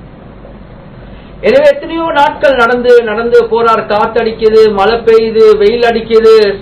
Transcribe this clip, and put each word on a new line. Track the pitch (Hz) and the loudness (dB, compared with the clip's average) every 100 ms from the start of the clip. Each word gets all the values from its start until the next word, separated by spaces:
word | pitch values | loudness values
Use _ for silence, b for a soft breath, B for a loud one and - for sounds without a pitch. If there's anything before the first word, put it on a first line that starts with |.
| - - - - - - - - - - B B B B | -20 -20 -20 -20 -20 -20 -20 -20 -20 -20 B B B B
எனவே | 202 262 294 | -2 2 2
எத்தனையோ | 277 320 330 330 | 0 -6 -8 -4
நாட்கள் | 311 294 294 285 | -2 -2 -2 -2
நடந்து | 254 269 247 247 240 | 0 0 0 2 2
நடந்து | 226 214 233 240 220 | 2 -4 0 0 0
போறார். | 226 233 | 0 0
காத்தடிக்குது, | 220 - 208 220 233 220 - 220 220 220 | -2 -2 -4 -2 -4 -6 -2 0 2 2
மழை | 196 202 233 | 2 -2 -2
பெய்யுது, | 226 226 226 220 220 202 | 0 0 0 2 2 2
வெயில் | 202 240 | 0 0
அடிக்குது, | 240 226 - 220 220 220 202 196 | -2 -2 -2 2 4 4 2 -2